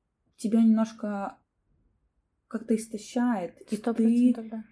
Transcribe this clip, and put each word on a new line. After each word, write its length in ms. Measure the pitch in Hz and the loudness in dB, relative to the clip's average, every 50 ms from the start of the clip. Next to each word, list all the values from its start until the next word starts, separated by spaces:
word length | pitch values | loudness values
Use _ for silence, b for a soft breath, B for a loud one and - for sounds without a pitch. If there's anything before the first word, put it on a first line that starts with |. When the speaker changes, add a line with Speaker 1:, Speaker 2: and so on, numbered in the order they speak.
| _ _ _ _ _ _ _ | _ _ _ _ _ _ _
Speaker 1:
тебя 260 | - - 208 226 226 | -8 -4 0 2 4
немножко 760 | 226 220 220 220 220 220 - - - 104 - 196 196 - - _ _ _ _ _ _ _ _ _ _ _ _ _ _ _ _ _ _ _ _ _ _ _ | 6 6 6 4 2 -2 -4 -8 -10 -8 -8 -8 -8 -10 -12 _ _ _ _ _ _ _ _ _ _ _ _ _ _ _ _ _ _ _ _ _ _ _
как-то 260 | - 220 - - 226 | -10 -10 -2 -2 -2
истощает, 840 | 214 - - - 202 - - - 247 247 247 233 190 175 170 - _ - - | -2 -2 -6 -12 -14 -14 -6 -4 -2 0 0 0 -2 -4 -8 -10 _ -10 -8
и 40 | 220 | -8
Speaker 2:
Сто 180 | 208 - 240 226 | -4 -4 -2 0
Speaker 1:
ты 100 | 233 220 | 2 2
Speaker 2:
процентов, 460 | 226 233 240 247 247 240 233 220 220 | 4 4 4 4 4 2 0 -4 -10
да. 140 | 226 220 220 - | -12 -14 -14 -16